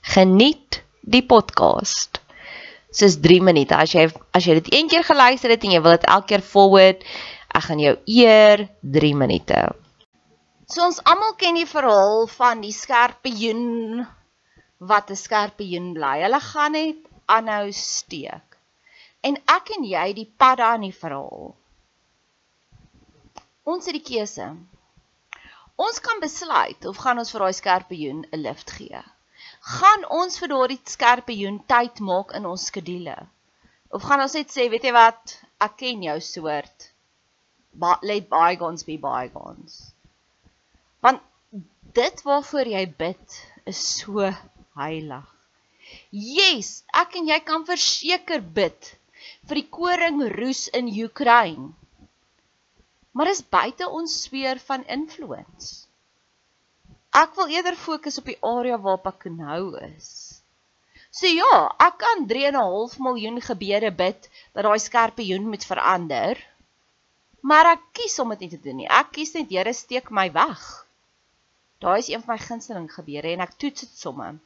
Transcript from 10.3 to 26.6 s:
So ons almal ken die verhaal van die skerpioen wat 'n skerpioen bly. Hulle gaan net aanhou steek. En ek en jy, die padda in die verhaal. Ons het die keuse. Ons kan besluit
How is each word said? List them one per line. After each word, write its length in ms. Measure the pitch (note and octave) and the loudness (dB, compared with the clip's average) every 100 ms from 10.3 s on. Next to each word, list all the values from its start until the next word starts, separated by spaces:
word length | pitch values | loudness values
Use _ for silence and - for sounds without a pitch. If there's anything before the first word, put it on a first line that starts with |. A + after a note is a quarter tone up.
| _ _ _ - | _ _ _ -12
So 160 | E4+ | 0
ons 160 | F4 D#4 | 0 2
almal 320 | - F4+ A4 - | 2 2 2 0
ken 160 | F4+ | 0
die 140 | E4+ E4 | 0 -2
verhaal 580 | D#4 C4 G#3 G3 A3 A3+ | 0 4 6 6 2 -2
van 300 | - B3 A3+ | 2 2 2
die 80 | G#3 | -8
skerpioen 1300 | G#3+ - A#3+ A#3+ - C4 G#3+ A3+ A3+ A#3+ A#3 A3 A#3 A#3+ _ _ _ _ _ _ _ | -12 -2 2 2 -2 -8 -4 -4 -2 -4 -6 -6 -8 -10 _ _ _ _ _ _ _
wat 320 | F3+ G#3 G3+ | 0 0 0
'n 60 | G3 | -14
skerpioen 680 | - G#3+ G#3 - G3 F3 F3+ | -4 -4 -4 -8 -10 -8 -8
bly. 220 | D#3+ C#3+ D3+ | -6 -4 -2
Hulle 160 | F#3+ C#4 D4 | 0 -2 -4
gaan 260 | D4+ D4+ | -4 -2
net 320 | D#4 D#4 D#4 _ _ - | -2 -4 -8 _ _ 0
aanhou 400 | A3 A3 G#3 G3+ | 0 0 -6 -6
steek. 880 | G3+ - - - E3 C3+ - _ _ _ _ _ _ _ _ | -8 -8 -10 -10 -14 -14 -16 _ _ _ _ _ _ _ _
En 140 | C4+ C#4+ - | -6 -4 0
ek 240 | F4 F4+ G#4+ | 0 0 -10
en 100 | A3+ | -6
jy, 180 | F3 F#3 G#3 | -4 -4 -6
die 100 | A3 _ | -14 _
padda 360 | C4 B3+ A3+ | 2 4 0
in 140 | A#3 F#3+ | 0 -6
die 100 | - | -10
verhaal. 560 | E3 C#3 - - - - _ _ _ _ _ _ _ _ _ _ _ _ _ _ _ _ _ - _ _ | -12 -10 -12 -16 -18 -20 _ _ _ _ _ _ _ _ _ _ _ _ _ _ _ _ _ -20 _ _
Ons 220 | - F4+ | -8 -8
het 100 | F4+ | -8
die 80 | D4+ | -12
keuse. 480 | - A#3 G#3 - G2 E3 F3 _ _ _ _ _ _ - - _ _ | -8 -8 -8 -10 -14 -16 -20 _ _ _ _ _ _ -20 -20 _ _
Ons 240 | - G4+ A4+ | -6 -6 -4
kan 200 | - A4 | -6 -6
besluit 640 | D#4 - E4+ A#3+ | -6 -10 -4 -2